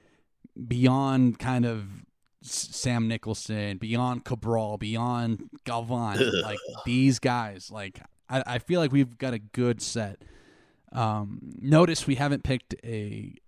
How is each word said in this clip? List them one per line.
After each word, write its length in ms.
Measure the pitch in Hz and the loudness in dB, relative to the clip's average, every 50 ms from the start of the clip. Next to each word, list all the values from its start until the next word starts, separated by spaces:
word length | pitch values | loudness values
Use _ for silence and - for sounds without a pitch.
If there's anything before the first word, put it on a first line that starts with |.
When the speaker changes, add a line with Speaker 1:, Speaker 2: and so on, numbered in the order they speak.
| _ _ _ _ _ _ _ _ - - - - 127 117 | _ _ _ _ _ _ _ _ -20 -20 -14 -10 -6 -4
Speaker 1:
Beyond 680 | 123 123 127 127 127 135 139 135 135 131 127 123 113 - | 2 4 6 6 6 4 2 2 4 6 6 6 4 2
kind 260 | - 123 127 123 120 | -2 -2 0 2 2
of 380 | 120 113 110 104 98 98 - - - _ _ _ _ _ _ - | 0 0 -4 -6 -10 -12 -16 -18 -20 _ _ _ _ _ _ -12
S-, 240 | - - - - - - | -8 -6 -6 -6 -6 -6
Sam 360 | - - 131 120 117 113 113 | -4 -2 0 0 2 2 0
Nicholson, 680 | 117 110 - 110 110 - - - 107 107 104 101 98 90 | -2 -2 -4 -6 -6 -6 -6 -6 -4 -4 -4 -4 -6 -6
beyond 460 | - 110 113 117 123 123 123 120 - | -4 -2 0 0 0 0 -2 -4 -6
Cabral, 520 | - 127 113 - 110 117 113 110 104 107 101 | -6 -6 -4 -2 0 0 0 0 -2 -4 -4
beyond 680 | 107 107 110 113 117 123 123 120 117 117 113 98 - - - - - | -4 -2 -2 -2 0 0 0 0 0 0 -2 -2 -4 -10 -18 -14 -8
Galvan, 540 | - 120 117 117 113 123 120 117 110 101 - | -6 -4 -4 -4 -2 -2 -2 -2 0 2 2
Speaker 2:
Ugh. 140 | 131 117 101 92 - | 2 2 2 0 -2
Speaker 1:
like, 160 | - 104 101 - - - - - | -2 -6 -8 -10 -12 -14 -8 -4
these 340 | - 120 127 131 135 131 - | 0 2 4 6 6 4 4
guys, 520 | - 131 120 120 117 107 101 92 - - | 2 0 0 0 -2 -6 -8 -14 -16 -14
like, 300 | 107 107 101 98 - - - - _ _ _ - | -12 -10 -10 -10 -12 -14 -20 -20 _ _ _ -6
I, 140 | - 135 127 | -4 -4 -2
I 120 | - 123 123 | -2 -4 -6
feel 220 | - - 175 180 | -2 0 0 2
like 120 | 165 143 127 | 2 4 4
we've 260 | 143 135 123 117 - | 4 4 2 0 -4
got 160 | - 131 120 | -4 -4 -4
a 40 | 113 | -4
good 420 | 104 104 - - 123 123 120 104 - | -6 -6 -2 0 2 2 2 0 -4
set. 400 | - - 117 110 98 98 - - - - - - - - _ _ _ _ _ _ _ - | -6 -4 -4 -4 -6 -8 -12 -18 -20 -20 -20 -20 -20 -20 _ _ _ _ _ _ _ -4
Um, 480 | - 117 110 107 107 104 101 - - - - - - | -2 0 0 0 0 -2 -4 -8 -10 -12 -14 -12 -4
notice 460 | - 135 151 156 175 175 165 - - | 2 6 8 8 8 8 4 0 0
we 80 | - 139 | 0 0
haven't 300 | 123 143 147 143 131 - | 2 2 0 0 0 0
picked 300 | - 131 123 - - - - - | 0 -2 -2 -4 -6 -12 -10 -8
a, 500 | 117 117 110 104 104 104 104 107 - - - _ | -6 -6 -6 -6 -6 -8 -8 -10 -12 -14 -18 _